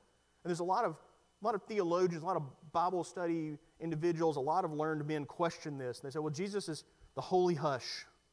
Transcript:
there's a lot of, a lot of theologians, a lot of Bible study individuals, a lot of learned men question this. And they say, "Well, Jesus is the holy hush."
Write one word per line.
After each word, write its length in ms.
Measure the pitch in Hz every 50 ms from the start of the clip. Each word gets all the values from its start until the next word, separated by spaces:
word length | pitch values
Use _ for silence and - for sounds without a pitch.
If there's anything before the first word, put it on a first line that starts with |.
| _ _ _ _ _ _ _ _ -
there's 160 | 175 175 160
a 40 | 175
lot 200 | 180 185 226 233
of, 80 | 185
a 520 | 156 - - - - _ _ _ _ - 196
lot 100 | 226 226
of 80 | 196
theologians, 600 | - - 220 208 180 165 170 180 185 185 170 156
a 40 | 151
lot 100 | 180 185
of 60 | 160 147 131 - - - 156
Bible 320 | - 165 170 185 185 175 160
study 520 | - - 190 175 170 170 165 156 156 147 - _ _ _ -
individuals, 560 | 160 165 160 151 156 175 170 160 170 160 147
a 40 | 143
lot 240 | 131 151 160 185 185
of 80 | 160
learned 340 | 151 147 151 156 156 151 147
men 180 | 147 156 151 143
question 540 | - - - 175 165 165 - - 156 143 135
this. 220 | 131 123 117 -
And 100 | - 139
they 20 |
say, 60 | 131 156
"Well, 140 | 151 156
Jesus 360 | 147 147 190 202 202 202 190 -
is 160 | 156 - - _ _ - - - -
the 80 | 135
holy 320 | - - 185 180 180 180 175
hush." 500 | 139 165 151 135 120 - - - - - - _ _ _ _